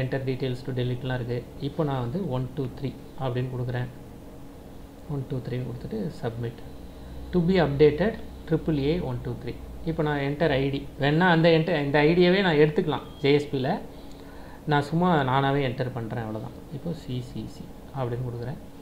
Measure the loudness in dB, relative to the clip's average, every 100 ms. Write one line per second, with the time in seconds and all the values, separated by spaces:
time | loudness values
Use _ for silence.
0 | -2 -2 -2 -2 -2 -4 -4 -2 -2 -2
1 | -2 -4 -2 -4 -6 -8 -6 -2 -2 0
2 | -2 -4 -2 -2 -4 -4 -6 -6 -8 -8
3 | -14 -6 -4 -2 -4 -4 -4 -4 -4 -8
4 | -16 -16 -16 -16 -16 -16 -16 -16 -16 -14
5 | -8 -6 -4 -4 -4 -6 -6 -8 -6 -4
6 | -4 -4 -6 -4 -6 -6 -12 -12 -14 -14
7 | -12 -10 -2 2 4 4 4 6 6 6
8 | 0 -2 -10 -10 -2 0 2 2 2 0
9 | -2 -4 -6 -8 -8 -10 -10 -8 -4 0
10 | 0 0 0 2 4 4 2 -2 -6 0
11 | 2 6 6 8 8 6 4 2 4 6
12 | 6 8 8 6 6 6 6 6 0 -2
13 | -4 0 4 4 4 -2 0 -2 -6 -14
14 | -16 -16 -16 -16 -14 -8 0 2 2 2
15 | 4 4 4 4 4 2 2 0 -4 -4
16 | -4 -4 -4 -6 -8 -12 -12 -8 -6 -6
17 | -6 -6 -6 -8 -10 -10 -14 -14 -10 -6
18 | -4 -2 -4 -6 -6 -8 -12 -16